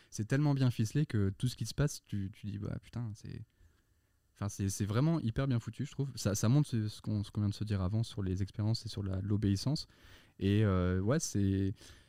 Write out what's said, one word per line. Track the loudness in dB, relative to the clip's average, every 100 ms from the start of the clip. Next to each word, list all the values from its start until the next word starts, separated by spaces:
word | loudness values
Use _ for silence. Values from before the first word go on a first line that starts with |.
| -14
c'est | -6 -2
tellement | 2 2
bien | 4 2
ficelé | 2 0 0 0
que | 2 0 0
tout | -4
ce | -4
qui | -6
se |
passe, | -2 -2 -2 -8
tu, | -6 -6
tu | -8 -10
dis, | -8
bah, | -6 -8
putain, | -8 -8 -8
c'est, | -10 -12 -14 -14 _ -20 _ _ _ _ _ _ -6
enfin, | -6
c'est, | -2 -2
c'est | 0 0
vraiment | 2 2 2
hyper | 0 0 0
bien | 0
foutu, | -2 -6
je | -8
trouve. | -6 -6
Ça, | -2 -2
ça | 2 4
montre | 4 4
ce, | 0 -2
ce | -6
qu'on, | -4 -2
ce | -2
qu'on | -2
vient | -2
de |
se | -2
dire | -2 0
avant | 0 0
sur | -2 -4
les | -2 -2
expériences | -4 -2 -2 -2 -4
et |
sur | -6
la, | -4 -4
l'obéissance. | 0 2 2 2 2 -2 -4 -16 -20 -20 -20 -2
Et, | 2 4
euh, | 4 4 2 2
ouais, | 2 0
c'est, | 0 0 2 2 0 -4 -12 -20